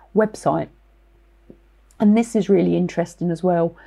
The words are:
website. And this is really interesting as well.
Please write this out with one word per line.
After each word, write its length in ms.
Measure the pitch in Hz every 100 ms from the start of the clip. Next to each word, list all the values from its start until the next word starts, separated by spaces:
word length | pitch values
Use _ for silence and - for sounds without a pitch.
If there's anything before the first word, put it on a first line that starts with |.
| _ 196
website. 540 | 214 - 156 151 - _ _ _ _ _ _ _ _ - _ _ _ -
And 160 | 208 220
this 200 | 233 220
is 120 | 190
really 300 | 190 175 170
interesting 540 | 175 - 170 - 175
as 120 | 165
well. 320 | 180 175 165 165